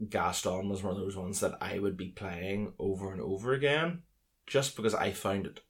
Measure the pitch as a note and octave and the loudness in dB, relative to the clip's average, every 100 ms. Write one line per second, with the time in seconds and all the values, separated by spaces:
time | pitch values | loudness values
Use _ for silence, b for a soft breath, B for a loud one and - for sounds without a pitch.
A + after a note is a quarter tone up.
0 | G#2+ F#2+ F2 F2 G2 F#2 G2 G2 G2 G2 | -2 2 2 2 0 2 0 0 -2 -2
1 | F#2+ F#2+ F2+ - F#2 - F2 F#2 G2+ F#2 | -2 -2 -4 0 0 0 -2 0 0 0
2 | F#2 - G2 F2 F#2 G2+ G#2 - G2 F#2+ | -4 -6 -6 -4 -2 -2 -2 -2 -2 0
3 | F#2+ F#2+ A2 G2 A#2+ C3+ C#3+ D3+ E3+ F3 | -4 -4 -2 -2 2 2 4 4 2 -2
4 | - _ _ _ - C#3 C3+ - A2 - | -10 _ _ _ 0 2 2 2 2 4
5 | G2 G2 G2 G2 F#2+ - - | 2 0 0 0 -2 -8 -12